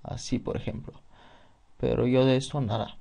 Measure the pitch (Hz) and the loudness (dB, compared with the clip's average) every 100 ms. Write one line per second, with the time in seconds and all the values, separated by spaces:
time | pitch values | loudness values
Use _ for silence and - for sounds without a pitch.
0 | - - - 123 - - - - - - | -8 -8 -2 -2 -2 -4 -6 -8 -12 -16
1 | - - - - - _ _ - 123 120 | -20 -20 -20 -20 -20 _ _ -4 0 2
2 | 120 127 131 131 139 147 117 110 - - | 4 4 6 4 0 -4 -2 -2 -4 -10